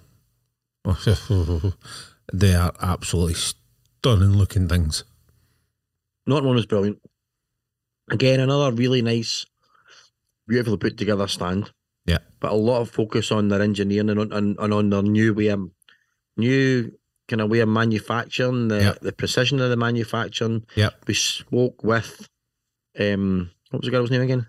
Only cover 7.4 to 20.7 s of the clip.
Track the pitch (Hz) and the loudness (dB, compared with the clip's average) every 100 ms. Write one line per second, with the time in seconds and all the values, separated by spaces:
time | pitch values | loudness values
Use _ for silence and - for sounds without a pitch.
7.4 | _ _ _ _ _ _ - 107 131 131 | _ _ _ _ _ _ -8 0 2 2
8.4 | 131 143 143 117 123 131 117 117 113 - | 2 2 0 0 0 2 2 -2 -2 -8
9.4 | - _ _ _ _ - _ _ _ _ | -10 _ _ _ _ -20 _ _ _ _
10.4 | - 120 117 101 113 - 101 101 98 - | -4 -2 0 0 -2 -4 -2 -2 -2 -4
11.4 | 90 92 107 _ _ _ - 87 _ - | -4 -4 -6 _ _ _ -2 -2 _ -8
12.4 | - 107 110 123 113 - 110 117 101 110 | -4 0 0 0 -4 -4 -2 -2 0 0
13.4 | 104 101 107 98 101 101 107 104 107 104 | 2 2 0 0 0 0 0 0 -2 -2
14.4 | 101 101 107 104 104 101 101 107 110 107 | -2 -2 0 0 2 2 2 4 2 2
15.4 | 107 101 90 _ _ _ _ _ _ - | 0 0 -6 _ _ _ _ _ _ -2
16.4 | 117 135 131 127 117 - _ _ - 113 | 0 2 2 0 -2 -10 _ _ -6 -2
17.4 | 107 117 110 110 113 110 - 113 117 - | 0 2 2 2 2 0 -2 -6 -4 -4
18.4 | 127 127 113 104 101 - - - 110 - | -2 0 -2 2 0 0 -8 -6 -4 0
19.4 | 123 135 127 120 117 120 113 113 110 - | 0 0 0 0 0 -2 -4 -4 -6 -4
20.4 | 113 113 - | -4 -4 -4